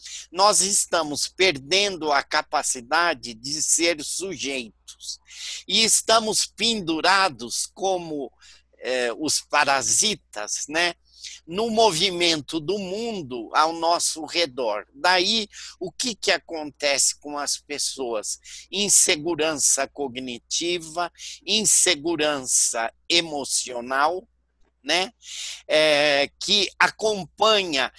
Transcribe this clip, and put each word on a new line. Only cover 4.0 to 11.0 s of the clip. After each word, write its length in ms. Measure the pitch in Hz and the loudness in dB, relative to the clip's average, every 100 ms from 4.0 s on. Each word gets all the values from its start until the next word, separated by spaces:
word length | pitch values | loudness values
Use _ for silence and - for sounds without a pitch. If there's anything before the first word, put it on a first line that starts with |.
sujeitos 1160 | 139 - 190 147 127 131 113 _ - - - - _ - - - - | -4 -6 -6 -6 -6 -6 -8 _ -20 -18 -14 -14 _ -16 -12 -12 -2
e 160 | 214 | 2
estamos 600 | 226 - - 226 214 190 - | 4 2 4 4 4 -2 -2
pendurados 1200 | - 226 220 165 160 165 196 190 120 120 - - | -2 -2 0 -2 0 4 4 4 0 -8 -6 -6
como, 580 | - 190 180 170 147 127 _ - - _ _ | -4 -2 -2 -4 -8 -8 _ -20 -20 _ _
eh, 320 | 117 127 123 107 | -4 -2 -2 0
os 240 | 147 - | 0 -2
parasitas, 1200 | - 147 139 139 123 120 214 196 _ 104 104 - - | 2 2 4 2 2 2 0 -2 _ -10 -8 -8 -4
né, 260 | 156 175 - | -2 -2 -4